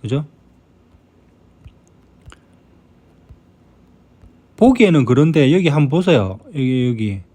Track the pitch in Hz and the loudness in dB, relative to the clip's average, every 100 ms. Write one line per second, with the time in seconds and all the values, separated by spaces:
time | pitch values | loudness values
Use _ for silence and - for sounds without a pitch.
0 | 110 135 151 _ _ _ _ _ _ _ | -6 -6 -8 _ _ _ _ _ _ _
1 | _ _ _ _ _ _ - _ _ _ | _ _ _ _ _ _ -20 _ _ _
2 | _ _ - - _ _ _ _ _ _ | _ _ -20 -20 _ _ _ _ _ _
3 | _ _ _ - _ _ _ _ _ _ | _ _ _ -20 _ _ _ _ _ _
4 | _ _ - _ _ - 240 254 208 156 | _ _ -20 _ _ 0 2 4 2 2
5 | 120 127 156 156 135 180 170 147 143 160 | 2 2 2 2 2 2 0 0 0 -2
6 | 185 139 95 98 277 156 127 127 123 113 | 0 0 -2 -8 -14 -6 -4 -2 -4 -4
7 | 107 98 - | -6 -8 -14